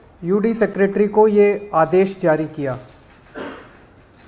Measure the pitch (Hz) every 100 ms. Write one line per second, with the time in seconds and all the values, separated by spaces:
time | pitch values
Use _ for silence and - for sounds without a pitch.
0 | - _ 170 208 220 226 196 185 196 196
1 | 208 214 220 208 202 202 - 160 156 185
2 | 190 - 175 156 156 - 139 127 - -
3 | _ _ - - - - - - - _
4 | _ _